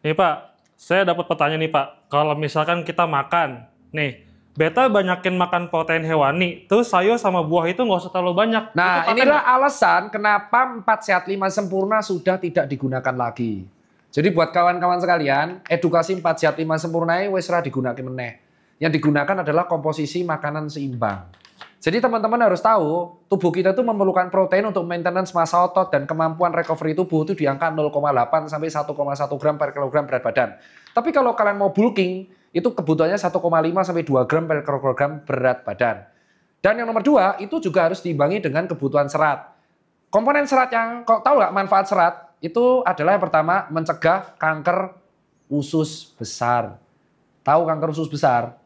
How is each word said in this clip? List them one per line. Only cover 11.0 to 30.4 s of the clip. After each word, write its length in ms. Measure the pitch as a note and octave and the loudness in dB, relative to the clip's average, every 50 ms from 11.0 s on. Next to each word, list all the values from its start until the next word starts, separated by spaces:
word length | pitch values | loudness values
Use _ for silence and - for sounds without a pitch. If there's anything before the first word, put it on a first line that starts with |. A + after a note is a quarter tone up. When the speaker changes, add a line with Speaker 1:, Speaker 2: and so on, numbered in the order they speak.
| A3 - | 0 0
Speaker 2:
Sehat 160 | G3 F3+ F3+ | 0 0 0
Lima 240 | F#3 G3 G3 F#3+ F#3+ | -2 -4 -2 -2 -2
Sempurna 560 | F#3+ G3+ G#3 F3+ F#3 F#3+ F#3+ G3 G#3+ A3 G#3 | -2 -2 -4 -2 -2 -2 0 0 0 -2 0
sudah 320 | - G3 F3 - F#3 F#3 | -2 -4 -2 0 0 0
tidak 320 | F#3 - E3+ - F3 C#3+ C#3 | 0 -2 -2 -2 -2 -2 -2
digunakan 480 | C#3 B2 C#3 C3 C3 B2+ B2+ C3+ B2+ | -4 -4 -4 -4 -4 -2 -4 -4 -2
lagi. 480 | B2 A#2+ A#2 A2+ - A#2+ A2+ G#2+ F#2+ F#2 F#2+ _ _ _ _ _ _ _ _ - | -2 -4 -4 -4 -4 -6 -4 -4 -8 -10 -16 _ _ _ _ _ _ _ _ -4
Jadi 160 | - D3+ D#3+ | 0 0 2
buat 240 | F3 E3 E3 D#3+ - | 2 2 0 2 2
kawan-kawan 480 | F3+ E3+ F3 F3+ F3+ E3+ F3+ F3+ F3 | 2 4 4 2 2 0 0 0 0
sekalian, 640 | F3 F3+ F3 E3+ D3+ C#3 C3+ C#3 D3+ E3+ F3+ F#3 _ | 2 2 2 2 2 2 2 2 0 -2 -6 -12 _
edukasi 560 | - F3 E3+ - E3 D#3+ E3+ E3 F3 F#3+ F3+ | -2 -2 0 0 2 2 2 0 0 -4 -2
Empat 240 | E3 F3 D#3+ E3 - | -2 -2 -2 2 0
Sehat 160 | D#3 D3 D#3 | 0 0 0
Lima 160 | D#3+ D#3+ D#3+ | -4 -4 -4
Sempurna 400 | D#3+ D#3+ E3+ E3 E3 E3 E3 E3 | -4 -4 -4 -2 -2 0 0 0
ini 160 | F3+ G3 G3+ F#3+ | 0 0 -2 -2
wes 160 | F#3 E3+ F3+ | -4 -2 0
ra 160 | F3 F3 E3+ | -2 -2 -2
digunakan 320 | C3+ - C3 B2 B2+ A#2+ | -2 -4 -4 -4 -4 -6
meneh. 480 | B2+ B2+ B2+ B2+ B2+ B2 A#2 A2+ _ _ _ _ _ _ _ _ | -6 -10 -10 -10 -10 -10 -10 -12 _ _ _ _ _ _ _ _
Yang 240 | _ D#3 E3 D#3 D#3 | _ -2 -2 0 2
digunakan 400 | C3 D3+ D3 D3 C#3+ D3 G3 F#3+ | 0 2 2 2 0 0 -2 -2
adalah 240 | E3+ D3 D3 E3 F3 | -2 0 0 0 0
komposisi 560 | - E3+ D#3+ C#3+ D#3 D3+ D#3 D3+ C#3+ - F3 | 0 -2 -2 -2 -4 -4 -4 -6 -6 -4 -6
makanan 480 | F3+ E3+ D#3 D3 - D3+ D3 D#3 D3+ D3+ | -4 -4 -6 -4 -4 -6 -6 -6 -8 -8
seimbang. 640 | D3 D#3 C#3 C#3 B2+ A#2+ A#2+ G#2+ G2 F#2+ F2+ - - _ _ - _ _ - - _ _ - | -10 -8 -8 -8 -6 -4 -4 -4 -4 -6 -12 -18 -20 _ _ -20 _ _ -20 -20 _ _ -4
Jadi 160 | - F#3 A#3 | -2 -2 0
teman-teman 400 | A#3 B3+ A3+ A3+ G#3 A3 A3 A#3+ A#3 | 0 0 0 0 -2 0 0 2 4
harus 180 | G#3+ F3+ E3+ - | 2 2 2 2
tahu, 560 | A3 A3+ G#3 D#3+ D3 D#3 F3 F3 E3+ - _ _ | 2 2 2 2 0 -2 -2 -4 -6 -12 _ _
tubuh 240 | _ G3 F#3+ F#3 F3 | _ -2 0 0 0
kita 220 | D#3 F3 F3+ F#3+ F#3+ | 0 2 2 2 2
itu 100 | G#3 B3+ | 2 0
memerlukan 480 | A#3 A3 G3+ G3 F#3+ F3+ F#3 F#3 F3+ | 0 0 2 2 2 2 2 0 0
protein 380 | F3+ F#3+ F#3+ - - F#3+ G#3 A3 | 2 0 2 2 2 0 0 0
untuk 180 | F#3 G3 F3 | -2 -4 -4
maintenance 480 | E3+ F3 F3 E3 F3+ F3 F#3 F#3+ F3+ - | -4 -6 -4 -4 -2 -2 -2 -4 -2 0
massa 240 | F3 E3 D#3+ - F3 F3+ | -2 0 2 2 2 2
otot 260 | F3+ F3+ F#3+ F#3 F#3 | 2 2 0 0 2
dan 160 | - C#3+ C#3 | 0 -2 -2
kemampuan 480 | C#3+ D#3+ D#3+ D#3+ E3 D#3+ D#3+ F3+ E3+ D#3+ | -2 -2 -2 -2 -2 0 0 -2 0 0
recovery 400 | E3+ E3 - D#3+ D3+ D#3+ D#3 D#3 | -2 -2 -2 -4 -4 -2 -4 -2
tubuh 320 | D3+ F#3 F#3 E3 D#3 D#3 | -2 -2 0 0 -2 0
itu 80 | D#3+ G3 | 0 -2
di 140 | - D3+ C#3 | 0 0 -2
angka 260 | C#3 C#3 E3+ E3 D#3 | 0 0 -2 -2 -2
nol 160 | D#3 D3+ D3 | -2 -2 -2
koma 240 | C#3 C#3+ C#3+ D3 C#3 | 0 0 0 2 2
delapan 320 | B2 A#2+ - - D#3+ D3+ | 2 2 2 0 -2 -2
sampai 240 | D3+ D3+ D3+ D#3 D#3+ | -2 -6 -6 -6 -4
satu 240 | D#3 D3+ D3 - D3 | -4 -4 -4 -4 -4
koma 240 | C#3+ C#3+ C#3 C#3 C#3 | -4 -4 -4 -2 -4
satu 160 | D3 C3+ C#3 | -4 -6 -6
gram 240 | C3+ C3+ D3+ D3+ C#3+ | -2 0 0 0 0
per 160 | D3+ C#3 C#3 | -2 -4 -2
kilogram 320 | C#3+ C#3 C3 B2 D3+ C#3+ | -4 -6 -2 -2 -2 -2
berat 160 | C#3 C3 B2 - | 0 -4 -2 -2
badan. 380 | A#2 - C3 | 0 0 0